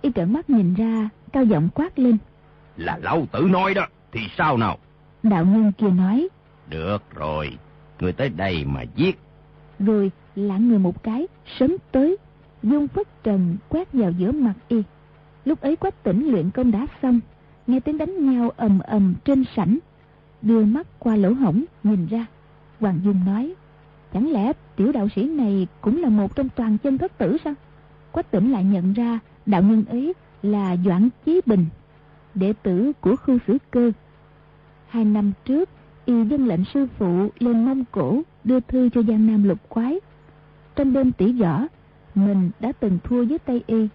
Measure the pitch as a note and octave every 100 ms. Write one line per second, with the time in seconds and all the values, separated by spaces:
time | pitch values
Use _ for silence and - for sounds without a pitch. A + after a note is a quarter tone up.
0 | C#4+ A3 F3 C4+ E4+ A#3+ F3+ F#3 A3+ A3+
1 | G#3+ - - C#4 A#3+ E3+ E3 - E4+ D#4+
2 | B3 A3 - _ - _ - - E2 E2
3 | - D#3 C#3 - F3+ F3+ F#3+ G3 D#3+ _
4 | _ A#2 F#3+ - D#3+ B2 A2 - _ _
5 | - _ A3 F#3+ F3 A3 G#3+ F#3+ G#3 F3+
6 | F#3 A#3 F#4 _ _ _ - D#2 E2+ G#2
7 | - D2 D#2 D2+ D2 B1 - - - -
8 | F2+ E2+ C3+ E2 F#2+ E2+ C#2 C#2 B1 A#1
9 | F3 - - - - - - - G3+ G#3+
10 | G3 - - - G3+ F#3+ A#3+ A3 F#3 -
11 | A3+ A#3 F4 - - - C4 F#4 - C4
12 | D4 G4 - - - _ G#3+ D4 D4 -
13 | G#4 - A3 G3 F3+ F3+ - D#4 F#4+ C4+
14 | G3 F3 F#3 D4+ A#3+ F#3+ - A#3 G3+ -
15 | - - - - C4 D#4 C#4 E4 G4 -
16 | A#3 F#3 D4+ G#3+ E3 B3+ B3 G#3 C#4+ -
17 | C4 A#3+ - - - - - C4 D4+ D4+
18 | D#4 F#4+ C#4 B3 A#3 - A3 F#3+ - G#3+
19 | F#3+ F3+ - C#4 B3+ - F3 C4 - _
20 | _ _ _ _ G#3+ A3+ G#3 B3+ F4+ -
21 | A#3+ G#3+ F#3 B3+ A#3+ F3+ E4+ - G#3 G3+
22 | E3 A3+ A#3 - - - - - G#3+ F3+
23 | G3 F#3+ F3+ G3+ C#4+ F#4 - - - -
24 | - - C#4+ C4 G#3+ D#4+ - - G#3 C#4
25 | G3+ G3+ B3+ D#4 A3 G3 F3+ - - D4
26 | D#4 G#3 G3 - C4 - A3+ G#3+ C#4+ C4+
27 | F#4+ - F3 D4 D4+ C#4+ - - - -
28 | - D#4+ F4 G3+ A3+ A#3+ F#3 G3 F#3 G3+
29 | A#3 A3+ - - - F#3+ G3 A3 - A#3+
30 | D4 F#4 - - G3+ G#3 F#3+ F3+ F#3 F3
31 | A#3 - - F4 B3 G3+ D#3+ - - -
32 | - - - F#3+ F#3+ G#3+ G#3 F3+ B3+ D4
33 | F#3 C4 - B3 - C4 _ B3 A#3+ -
34 | - - - - - - _ - - A#3
35 | G#3+ G#3 G3+ G3 - C#4 F#4+ - - -
36 | - A#3+ A3 D4 B3+ E3 G3 C#4+ C4 -
37 | F#3+ F3 G#3 - A#3+ A3+ A#3 C4+ B3 G3+
38 | C3 A#3 E4 _ - B3+ B3 B3+ B3 A#3+
39 | A3+ A3 A3 G#3+ G3+ E3+ - A3+ A#3+ E4+
40 | - - - - - - - - C#4 C4
41 | B3+ - G3 B3 F3+ D#3 D4 - - -
42 | - G3+ G3+ G3 F3+ - A3+ - G#3+ F3+
43 | - B3 A#3+ D#4+ - A#3+ - A3+ G#3+